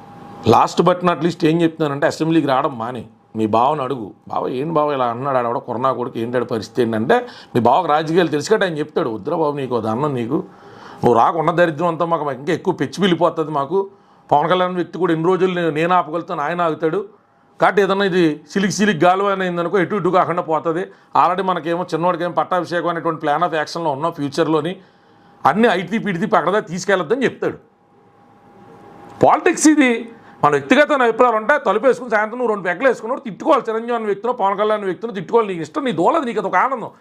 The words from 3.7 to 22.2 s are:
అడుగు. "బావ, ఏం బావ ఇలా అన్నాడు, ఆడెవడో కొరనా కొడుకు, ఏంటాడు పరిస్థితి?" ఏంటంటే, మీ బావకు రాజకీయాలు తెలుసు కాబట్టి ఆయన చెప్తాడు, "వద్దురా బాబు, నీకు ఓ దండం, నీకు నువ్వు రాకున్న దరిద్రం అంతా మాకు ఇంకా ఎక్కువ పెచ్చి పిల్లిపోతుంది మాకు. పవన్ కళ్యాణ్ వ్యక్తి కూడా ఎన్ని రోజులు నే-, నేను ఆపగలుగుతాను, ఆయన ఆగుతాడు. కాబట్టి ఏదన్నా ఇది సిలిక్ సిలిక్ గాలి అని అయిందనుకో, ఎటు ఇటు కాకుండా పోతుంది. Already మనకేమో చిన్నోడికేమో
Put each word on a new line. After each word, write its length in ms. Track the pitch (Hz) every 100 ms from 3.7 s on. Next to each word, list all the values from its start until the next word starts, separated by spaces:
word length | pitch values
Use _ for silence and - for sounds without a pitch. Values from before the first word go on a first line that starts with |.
| 151
అడుగు. 320 | 127 131 95 - -
"బావ, 200 | - 185
ఏం 260 | 127 156
బావ 180 | 160 147
ఇలా 140 | 139 123
అన్నాడు, 320 | 117 139 131
ఆడెవడో 220 | 120 127
కొరనా 320 | - 117 135
కొడుకు, 260 | 120 120 -
ఏంటాడు 260 | 117 123
పరిస్థితి?" 380 | 113 113 101 -
ఏంటంటే, 440 | 113 110 117 247 240 - -
మీ 60 | 123
బావకు 280 | 117 151 165
రాజకీయాలు 400 | 151 156 170 165
తెలుసు 220 | 147 131
కాబట్టి 180 | 214 196
ఆయన 100 | 151
చెప్తాడు, 300 | 151 202 139
"వద్దురా 280 | 110 95 165
బాబు, 200 | 151 143
నీకు 200 | 127 120
ఓ 40 |
దండం, 340 | 107 113 147
నీకు 200 | 127 117 160 190 - - - - -
నువ్వు 80 | 120
రాకున్న 380 | 113 139 170 156
దరిద్రం 380 | 170 175 147 175
అంతా 160 | 160
మాకు 280 | 170 160 147
ఇంకా 200 | 123 147
ఎక్కువ 220 | 160 190
పెచ్చి 260 | - 139 -
పిల్లిపోతుంది 500 | 190 165 165 165 156
మాకు. 400 | 151 139 190 196 - _ _ _
పవన్ 160 | 147 160
కళ్యాణ్ 260 | 180 180
వ్యక్తి 240 | 180 170 160
కూడా 140 | 175
ఎన్ని 140 | 160 165
రోజులు 340 | 185 185 175
నే-, 140 | 165
నేను 200 | 147 170
ఆపగలుగుతాను, 480 | 180 156 170 165 165
ఆయన 180 | 143 175
ఆగుతాడు. 480 | 170 151 160 190 208 - _ _ _ _
కాబట్టి 220 | 170 202
ఏదన్నా 220 | 190 196
ఇది 400 | 196 180 160 147 -
సిలిక్ 220 | 202 196
సిలిక్ 320 | 160 208 160
గాలి 220 | 175 190 202
అని 160 | 190
అయిందనుకో, 360 | 185 175 170 190
ఎటు 160 | 170
ఇటు 140 | 208 170
కాకుండా 340 | 180 151 170
పోతుంది. 380 | 165 156 165 160
Already 600 | 190 - _ 135 156 180
మనకేమో 440 | 185 175 156 170 175
చిన్నోడికేమో 400 | 156 180 170